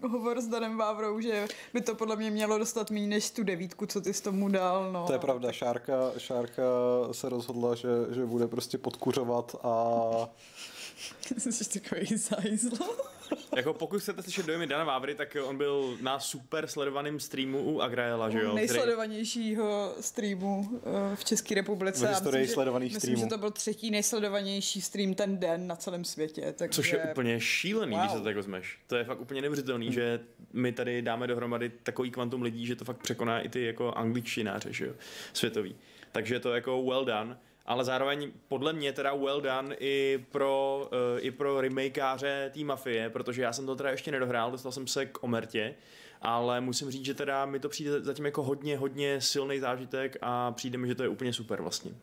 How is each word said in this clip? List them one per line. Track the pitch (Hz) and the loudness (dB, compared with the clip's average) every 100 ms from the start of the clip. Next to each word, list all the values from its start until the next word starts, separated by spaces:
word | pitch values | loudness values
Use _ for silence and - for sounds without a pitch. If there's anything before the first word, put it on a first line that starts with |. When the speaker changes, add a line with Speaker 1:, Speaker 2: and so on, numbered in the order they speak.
Speaker 1:
eh, | 247 | -2
hovor | 240 233 240 | 0 0 0
s | 233 | 0
Danem | 233 226 220 | -2 -2 0
Vávrou, | 214 214 214 214 | 0 0 -2 0
že | 233 214 208 - - | 0 0 -2 -6 -4
by | 240 | -2
to | - 214 | -2 -2
podle | 220 214 | -2 0
mě | 220 | 0
mělo | 214 214 214 | 0 2 2
dostat | 214 233 208 | 2 -2 -2
míň | 214 208 | 0 2
než | 208 208 | 2 0
tu | - | 0
devítku, | 202 180 185 - 208 | 0 0 -4 -6 -4
co | 208 | -2
ty | 175 | 0
jsi | 202 | -2
tomu | 214 190 196 | 0 2 4
dal, | 196 185 185 190 | 4 4 2 2
no. | 185 175 | -2 2
Speaker 2:
To | |
je | 135 | 2
pravda, | - 127 123 | 4 2 2
Šárka, | 113 127 120 - 131 127 120 | 0 0 0 2 2 2 0
Šárka | - 123 120 - 127 123 123 123 120 | -2 -2 0 2 4 6 6 4 2
se | 120 135 | -2 -2
rozhodla, | 123 117 120 120 117 | -2 -2 0 2 2
že, | 123 120 117 | 2 2 2
že | 120 123 | 0 2
bude | 120 117 | 2 2
prostě | 117 - - | 0 -2 -2
podkuřovat | 123 - 131 127 120 120 117 - | -4 0 2 2 4 2 0 -4
a | 123 113 117 117 113 113 113 - - - - - - - - - - | 2 4 4 4 4 2 0 -6 -20 -16 -14 -12 -14 -12 -14 -12 -6
Speaker 1:
<laughs> | 240 | -2
Jsi | 240 226 - 196 | -2 -2 -2 -6
takový | - - 196 226 | -4 -2 0 0
zajzlo. | - 208 202 214 247 240 359 480 539 - - - - 254 | 0 0 0 2 0 0 -4 -4 -6 -10 -6 -6 0 2
Speaker 3:
Jako, | 151 | 2
pokud | 143 160 202 | 0 0 -2
chcete | 196 185 | -2 -6
slyšet | 185 185 165 | -4 -4 0
dojmy | 165 165 | 0 0
Dana | 143 | 0
Vávry, | 160 131 135 147 | 2 0 -2 -4
tak | 147 147 | -4 -2
on | 135 139 | -2 0
byl | 143 143 135 120 | 2 2 0 -2
na | 127 135 | -2 -2
super | - 143 127 160 151 | -2 -8 -4 -4 -4
sledovaným | - 139 139 147 147 | -2 0 0 -2 -4
streamu | - 135 135 135 | -4 -2 0 2
u | 139 156 | 2 2
Agraela, | 123 120 120 117 110 | 2 2 2 2 2
že | 110 | 4
jo? | |
Speaker 1:
U | 107 107 | 4 4
Speaker 3:
Který | 220 | 4
Speaker 1:
nejsledovanějšího | - 240 226 220 214 226 240 220 220 214 208 196 - | 4 4 4 0 -2 -4 -2 0 2 2 2 -2 -4
streamu, | - - 208 190 196 196 202 240 - 196 196 | -4 -2 -2 0 0 0 0 -4 -2 0 0
eh, | 202 | 0
v | - | 2
České | 214 - 202 | 0 2 0
republice. | 196 208 190 160 123 | 2 0 0 2 4
Speaker 2:
V | |
Speaker 1:
A | |
Speaker 2:
historii | 190 185 131 | 4 4 4
Speaker 1:
myslím, | 131 | 4
že, | |
Speaker 2:
sledovaných | 143 131 123 127 | 4 4 2 0
Speaker 1:
myslím, | 107 123 123 | -2 2 2
Speaker 2:
streamů. | |
Speaker 1:
že | 113 | 2
to | 220 | 0
byl | 208 | -2
třetí | 208 - 214 226 | -2 -4 -2 0
nejsledovanější | 208 202 226 208 202 196 196 196 202 | 2 2 2 2 0 0 -2 -2 -2
stream | - 202 196 | -4 0 0
ten | 185 202 196 | 2 0 2
den | 175 165 180 | 2 0 -2
na | 170 | -6
celém | - 175 170 | -6 -4 -6
světě, | - 156 156 147 156 | -2 -4 -2 -6 -4
takže | - - | 0 2
Speaker 3:
Což | - | 2
je | - 160 | 2 0
úplně | 147 120 117 | 0 2 2
šílený, | 117 - 175 214 185 117 | 2 0 2 0 0 2
když | 196 | 2
Speaker 1:
Wow. | |
Speaker 3:
se | 120 | 0
to | |
tak | 110 104 | 0 -2
vezmeš. | 101 92 90 - _ | -2 -6 -8 -14 _
To | 120 | -2
je | |
fakt | 117 127 | 0 -6
úplně | 123 135 | -6 -2
neuvěřitelný, | 143 147 131 123 117 | 0 -2 0 -2 0
Speaker 2:
Hmm. | |
Speaker 3:
že | 123 120 117 117 - - | 2 2 0 -4 -20 -8
my | - 123 | 0 0
tady | 120 123 120 | 0 -2 0
dáme | 117 117 123 | 0 -2 0
dohromady | 120 120 117 120 117 | 0 0 -2 -2 -4
takový | - 117 127 | -6 -2 -2
kvantum | 123 120 127 | -2 -2 0
lidí, | 120 117 117 | -2 -2 -4
že | 120 | -4
to | 120 | -6
fakt | 123 | -8
překoná | - 123 117 113 | -4 -2 0 0
i | - | 0
ty | 127 120 | -2 -2
jako | 113 120 | 0 -2
angličtináře, | 110 113 123 117 - 110 101 98 | 0 0 0 -2 -2 -2 -2 -4
že | 117 127 | -6 -6
jo, | 127 - - - | -8 -14 -14 -8
světový. | - 117 113 95 - - - - | -2 0 0 -4 -8 -18 -20 -4
Takže | - 107 123 | -2 0 0
to | 127 120 | 2 0
jako | 120 131 | 2 0
well | 127 127 131 | 2 2 2
done. | 107 110 123 - _ - | 0 -2 -10 -18 _ -2
Ale | 123 127 | 0 2
zároveň | 131 135 147 143 - _ | 2 2 0 -4 -10 _
podle | 131 143 | 0 0
mě | 160 143 | 0 -2
teda | 135 139 143 | 0 0 2
well | 135 143 | 2 2
done | 139 131 139 - | 0 0 -2 -4
i | 139 139 135 135 127 | 0 2 4 2 0
pro, | 143 139 135 135 139 139 127 123 120 | 0 2 4 2 0 -2 0 2 0
eh, | |
i | 131 | -2
pro | 127 143 139 | -2 2 2
remakeáře | 131 131 135 131 135 131 139 139 135 | 2 2 0 2 0 0 0 -2 -4
té | 143 | -4
Mafie, | 147 131 131 113 113 | -4 -2 0 0 0
protože | 120 123 123 | -2 -4 0
já | 123 | 0
jsem | 120 135 | 0 -4
to | 131 | -2
teda | 139 | 0
ještě | 131 143 | -2 -2
nedohrál, | 143 127 120 117 | 0 2 2 0
dostal | 127 127 | -2 -8
jsem | 127 127 | -6 -2
se | - 135 | -2 -2
k | - | -4
omertě, | 123 117 110 113 110 143 - - - - | 0 0 0 -2 -2 -6 -18 -20 -20 -4
ale | 113 117 120 123 | 0 2 2 2
musím | 127 123 139 | 0 -2 -4
říct, | 135 135 | -6 -4
že | |
teda | 135 139 139 139 | -2 0 0 0
mi | 139 | -2
to | 147 | -4
přijde | - 147 143 | -4 0 0
zatím | 107 139 143 | 0 -2 -2
jako | 143 | 0
hodně, | 131 143 147 139 | 0 -2 -2 0
hodně | 139 135 143 139 | -2 0 0 2
silný | 123 143 139 139 | 2 0 0 0
zážitek | 131 127 127 131 135 - | 0 -2 -4 -4 -4 -4
a | 120 120 123 | -2 0 0
přijde | 113 131 123 | -2 -6 -2
mi, | 123 | -2
že | 120 | 0
to | |
je | 123 | 0
úplně | 104 127 | 0 -2
super | 117 113 101 | -4 -4 -4
vlastně | 82 - - 120 | -2 -4 -6 -14